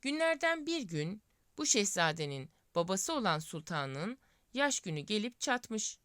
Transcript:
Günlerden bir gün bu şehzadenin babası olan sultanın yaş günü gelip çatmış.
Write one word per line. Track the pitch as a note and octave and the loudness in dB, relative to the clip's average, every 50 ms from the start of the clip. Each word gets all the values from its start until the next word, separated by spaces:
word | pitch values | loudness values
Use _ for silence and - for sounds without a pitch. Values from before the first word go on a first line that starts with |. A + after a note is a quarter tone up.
Günlerden | - C4+ C#4+ D#4 E4 E4 E4 - - E4 E4 E4 D4 | 0 0 2 2 4 2 2 2 2 2 2 2 0
bir | D#4 E4+ E4 | -2 -2 -2
gün | B3+ E3+ E3 D3+ D3 E3 G3 G#3+ _ _ _ _ _ _ _ | -2 -2 -2 -2 -2 -2 -4 -8 _ _ _ _ _ _ _
bu | - G#3 | -4 0
şehzadenin | - - A3 G3+ G3+ - F3+ E3+ D#3+ D#3 E3 D#3 C#3+ C#3 C3+ C3+ - _ _ _ _ _ | 2 4 4 4 2 2 2 2 2 2 0 -4 -4 -4 -6 -8 -12 _ _ _ _ _
babası | E3+ E3+ F3 F#3+ F#3+ - - E4 | 0 2 2 2 0 0 0 0
olan | D4 A#3 F#3+ D#3+ D3+ | 2 2 2 2 0
sultanın | D#3 - - D#3+ D3+ - F3 D3+ C#3 C3+ C3+ C#3 D#3+ G#3+ B3+ - _ _ _ _ _ _ _ | -2 -6 -8 -10 -8 -4 -4 -4 -2 -2 -4 -4 -4 -6 -6 -10 _ _ _ _ _ _ _
yaş | B3+ C#4 C#4+ C4 - | 0 2 2 2 0
günü | - F3+ D#3+ D3+ | -2 -4 -4 -4
gelip | C#3+ - G#3+ G#3+ G#3 B3 A#3+ _ | -2 0 0 0 0 -2 -6 _
çatmış. | - - B3 B3 - - A3+ G#3+ - - - _ _ | 0 0 0 0 -2 -4 -4 -4 -4 -4 -6 _ _